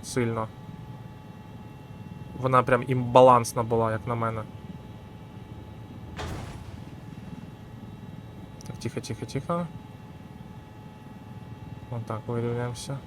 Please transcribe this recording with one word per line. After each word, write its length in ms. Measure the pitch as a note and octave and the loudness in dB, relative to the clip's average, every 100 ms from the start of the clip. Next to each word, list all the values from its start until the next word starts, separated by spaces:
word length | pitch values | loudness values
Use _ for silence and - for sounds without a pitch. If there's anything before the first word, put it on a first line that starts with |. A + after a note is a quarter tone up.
сильно. 440 | - - A#2 A2+ A2 - - - - - - - - - - - - - - - - - - - | -2 2 2 2 -2 -6 -12 -12 -12 -12 -12 -14 -14 -14 -14 -14 -14 -14 -14 -12 -12 -10 -10 -2
Вона 220 | B2+ B2+ | 6 8
прям 200 | A#2+ B2+ A#2+ | 8 6 6
імбалансна 760 | B2+ B2 B2+ B2+ B2 A#2 - | 2 8 12 12 12 8 0
була, 280 | A2+ A2+ A2+ | 2 4 4
як 160 | A2 A2 | 2 0
на 80 | A#2 | 0
мене. 260 | A2+ A2 G#2+ - - - - - - - - - - - - - - - - - - - - - - - - - - - - - - - - - - - - - - - - - - | 2 0 -6 -10 -12 -12 -12 -14 -14 -14 -14 -14 -12 -12 -12 -12 -12 -12 -10 -6 -6 -6 -8 -10 -10 -10 -12 -12 -12 -12 -10 -10 -12 -14 -14 -12 -12 -12 -12 -12 -12 -12 -14 -12 -12
Так, 80 | - | -6
тихо, 220 | A#2+ - | -6 -6
тихо, 240 | - A2+ A#2 | -6 -6 -4
тихо. 420 | C3+ - E3+ E3+ - - - - - - - - - - - - - - - - - - - - - - | -6 -2 -2 -2 -6 -12 -14 -14 -14 -14 -14 -14 -14 -14 -14 -14 -14 -14 -14 -14 -12 -12 -12 -12 -12 -8
Отак, 280 | A#2+ A2+ A2+ - | -6 -4 -4 -2
вирівняємося. 680 | A#2 A#2 A#2+ A#2+ A#2+ - C#3 | 0 0 0 -2 -4 -6 -6